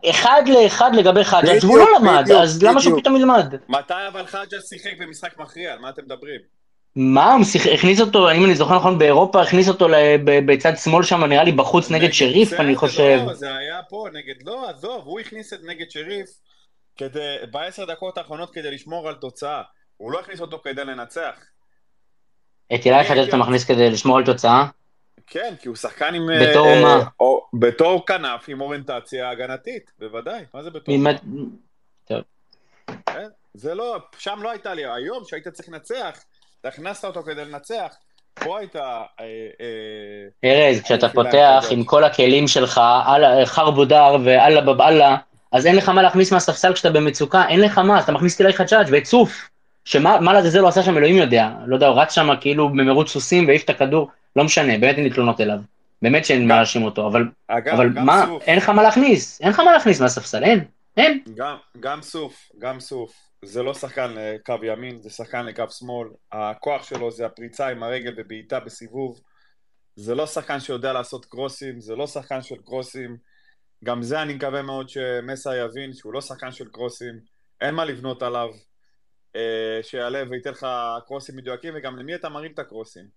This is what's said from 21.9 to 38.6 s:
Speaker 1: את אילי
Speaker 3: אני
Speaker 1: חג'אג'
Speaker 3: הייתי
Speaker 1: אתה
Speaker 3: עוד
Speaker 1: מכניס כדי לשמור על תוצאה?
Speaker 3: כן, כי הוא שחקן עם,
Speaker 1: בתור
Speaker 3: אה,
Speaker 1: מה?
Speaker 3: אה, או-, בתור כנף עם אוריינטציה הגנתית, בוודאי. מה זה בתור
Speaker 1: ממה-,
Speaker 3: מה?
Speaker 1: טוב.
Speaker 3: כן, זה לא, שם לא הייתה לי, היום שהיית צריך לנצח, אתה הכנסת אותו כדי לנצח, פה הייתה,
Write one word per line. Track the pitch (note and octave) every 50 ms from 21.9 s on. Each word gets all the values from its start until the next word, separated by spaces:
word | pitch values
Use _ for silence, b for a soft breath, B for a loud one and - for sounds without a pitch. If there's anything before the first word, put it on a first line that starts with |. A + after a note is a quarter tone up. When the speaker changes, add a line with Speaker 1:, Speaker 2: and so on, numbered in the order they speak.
| _ _ _ _ _ _ _ _ _ _ _ _ _ _ _ _ A#2+
Speaker 1:
את | A#2 -
אילי | B2+ B2+
Speaker 3:
אני | C#3+ D3
Speaker 1:
חג'אג' | - C#3+ B2+
Speaker 3:
הייתי | C3+ -
Speaker 1:
אתה | -
Speaker 3:
עוד | B2+ A#2
Speaker 1:
מכניס | A#2+ B2+ B2 B2
כדי | - B2+ A#2+ A#2+ A#2
לשמור | A2 G#2 - C3+ B2+ C3
על | B2
תוצאה? | C3 B2 - - A#2 A#2+ C3 C#3+ C#3+ _ _ _ _ _ _ _ _ _ _ _
Speaker 3:
כן, | _ - E3 A3 A#3 F3+ C#3
כי | _ B2+
הוא | A2+
שחקן | - - A2+ - - D3+ D#3 F3
עם, | E3+ E3 E3 E3 D#3
Speaker 1:
בתור | D3+ D3+ D3+ D3 D3+
Speaker 3:
אה, | D3+ - B2+
Speaker 1:
מה? | - - C#3+
Speaker 3:
אה, | C3+ B2 - _ -
או-, | A#2+ B2+ C3+ - - _
בתור | - A#2 A#2+ A#2+ A#2 - D#3+ E3+ F#3 F3 -
כנף | - F#3+ F3+ D#3 C3 A#2+ A#2+ _ -
עם | C#3 C3+
אוריינטציה | C#3 C#3+ D3 C#3+ C3+ C#3+ C3 A#2+ - - C3+ C3 B2 B2+
הגנתית, | B2 A#2 B2+ B2+ C3 C3 _ A#3 B3+ G#3+ _ _ _ _
בוודאי. | G#2+ A2 G#2+ A2+ - E3 G#3+ A3+ E3 _ -
מה | C3+
זה | D3+ E3+
בתור | D#3+ D#3 _ - C#3+
Speaker 1:
ממה-, | C#3 C#3 D3 - - -
Speaker 3:
מה? | G#2+ B2 C#3+ - - - _ _ _ _ _ _ _ _ _ _
Speaker 1:
טוב. | _ A2+ A2+ - _ _ _ _ _ _ _ _ _ _ _ _
Speaker 3:
כן, | - - - _ - - D3+ G3+ G#3+ G#3 _ _ _ _
זה | G2+ A#2 D3+ E3+
לא, | G3+ A#3 A#3+ A3+ F#3 - _ _ -
שם | - G3 G#3 G#3
לא | G#3 A3+
הייתה | A#3 G3+ _ G#3 F#3
לי, | D#3 C#3+
היום | B2+ A#2 A#2+ C3 E3+ A#3+ B3+ G3+
שהיית | - - E3 D#3 F3
צריך | E3 - E3 E3+
לנצח, | E3 D3+ D3+ - A#3 C4 A3 E3+ - - _ _ _ _ _ _ _ _
אתה | - C3
הכנסת | - - D#3+ F#3+ G3+ - -
אותו | G3 E3+ F3
כדי | D#3 D#3 D3+ D3 D3
לנצח, | D3 D3 C#3 _ - A3+ A3+ F#3 F#3+ _ _ _ _ _ _ _ _ _
פה | - - D#3+ F#3
הייתה, | G#3+